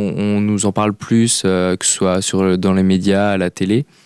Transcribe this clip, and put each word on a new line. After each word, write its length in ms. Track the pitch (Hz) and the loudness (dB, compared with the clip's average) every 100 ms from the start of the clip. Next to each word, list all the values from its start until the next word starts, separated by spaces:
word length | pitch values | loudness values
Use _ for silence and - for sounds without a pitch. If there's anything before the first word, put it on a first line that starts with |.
| 101 - | -2 -2
on 240 | 104 104 | -2 0
nous 240 | 104 104 101 | 0 0 0
en 80 | |
parle 180 | 98 107 | 0 0
plus, 520 | 101 - 113 117 - 95 | -2 0 2 2 0 0
euh, 320 | 92 92 92 | 0 0 0
que 80 | - | -2
ce 80 | |
soit 280 | - 95 92 | 0 0 0
sur, 360 | - 95 95 92 | -2 0 2 2
dans 160 | 95 | 2
les 100 | 95 | 2
médias, 460 | 95 92 98 98 104 | 2 2 2 2 2
à 80 | 98 | 0
la 140 | 90 | -2
télé. 340 | - 95 117 - _ | -4 -2 -2 -4 _